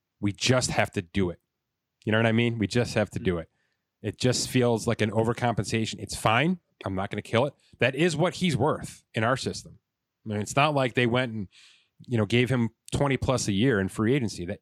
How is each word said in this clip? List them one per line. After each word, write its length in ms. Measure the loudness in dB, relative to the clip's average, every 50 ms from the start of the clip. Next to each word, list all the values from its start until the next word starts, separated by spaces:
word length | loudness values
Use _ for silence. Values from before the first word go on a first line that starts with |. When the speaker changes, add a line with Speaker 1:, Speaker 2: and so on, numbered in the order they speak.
| _ _ _ -4
Speaker 1:
we 120 | -4 -4
just 400 | -2 -2 0 2 2 2 2 0
have 200 | 2 0 0 0
to 100 | 0 -6
do 280 | -6 -4 -2 -2 -2 -2
it. 100 | -2 -6 _ _ _ _ _ _ _ _ _ _ _ _ -4
You 60 | 0
know 80 | 2 4
what 60 | 4 4
I 40 |
mean? 260 | 4 4 2 2 2 0
We 80 | -2 0
just 260 | 2 0 0 0 0
have 140 | 0 -2 -2
to 80 | -2 -4
do 160 | -2 -2 -2
Speaker 2:
Mm. 60 | -2
Speaker 1:
it. 80 | -4 -10 _ _ _ _ _ _ _ _ _ _
It 160 | -8 -8 -4 0
just 300 | 0 0 2 0 -2 -2
feels 360 | 0 2 2 2 2 0 0 -2
like 140 | -2 0
an 80 | 0 0
overcompensation. 840 | 2 0 0 0 0 0 0 -2 0 0 -2 -2 -2 -2 -2 -4 -6 -8
It's 160 | -10 -10 -6
fine. 440 | -2 0 2 4 4 2 2 0 -4 _ _ _ -10 -8
I'm 80 | -6 -4
not 140 | -4 -6 -6
gonna 120 | -6 -8 -6
kill 220 | -2 0 0 0
it. 80 | 0 -2 _ _ _ _ 0
That 160 | 0 0 2
is 200 | 2 0 0 2
what 200 | 2 0 0 0
he's 200 | 0 -2 0 0
worth 480 | 2 0 0 0 -2 -6 -12 -16 -18 _ _ -4
in 100 | 0 2
our 140 | 2 2 0
system. 420 | -2 -6 -8 -8 -12 -16 -20 -20 _ _ _ _ _ _ _ _ -10
I 40 | -6
mean, 120 | -4 -4
it's 140 | -4 -2 0
not 200 | 2 2 2 2
like 180 | 0 0 0 2
they 140 | 2 2 2
went 240 | 2 0 -2 -2 -4
and, 140 | -8 -10 -10 _ -20 -20 -20 -20 _ _ _ _ _ -10
you 120 | -4 0 0
know, 80 | 0
gave 240 | 2 4 2 2 2
him 200 | 2 0 0 -2 -4 _ _ -4
twenty 260 | -2 0 0 0 0 0
plus 300 | 0 0 0 0 0 0
a 40 | 0
year 260 | 2 2 2 2 2
in 80 | 0 0
free 260 | -2 0 0 2 2
agency. 320 | 0 0 -4 -6 -8 -8
That, 140 | -10 -10 -8